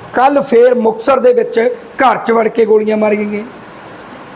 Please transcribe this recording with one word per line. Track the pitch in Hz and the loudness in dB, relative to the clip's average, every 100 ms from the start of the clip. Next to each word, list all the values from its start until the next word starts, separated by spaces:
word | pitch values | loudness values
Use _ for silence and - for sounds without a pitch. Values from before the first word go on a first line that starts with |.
| - | -10
ਕੱਲ੍ਹ | - 262 277 | -2 0 0
ਫੇਰ | - 233 247 | 2 4 4
ਮੁਕਤਸਰ | 240 220 220 - 254 | 4 0 -2 0 2
ਦੇ | 247 | 2
ਵਿੱਚ | 240 - 226 247 - | 2 0 -2 -4 -6
ਘਰ | - - 254 190 | -14 -2 0 0
'ਚ | - | 0
ਵੜ | 226 214 | 0 0
ਕੇ | - | 0
ਗੋਲੀਆਂ | 214 214 214 214 | 2 2 2 0
ਮਾਰੀਆਂ | 214 208 | 0 -2
ਗਈਆਂ। | 208 208 240 - - - - - - - - | -4 -8 -10 -16 -20 -20 -20 -20 -20 -20 -20